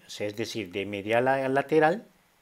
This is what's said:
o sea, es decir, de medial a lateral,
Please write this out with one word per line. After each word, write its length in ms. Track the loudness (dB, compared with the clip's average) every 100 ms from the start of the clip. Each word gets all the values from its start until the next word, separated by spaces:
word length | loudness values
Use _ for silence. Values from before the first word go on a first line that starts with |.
| -18
o 40 |
sea, 160 | -8 -6
es 100 | -4
decir, 360 | -6 -6 -6
de 140 | -4 -4
medial 420 | -6 0 2 2
a 200 | 2 0
lateral, 580 | 0 2 4 4 2 -6 _ _ _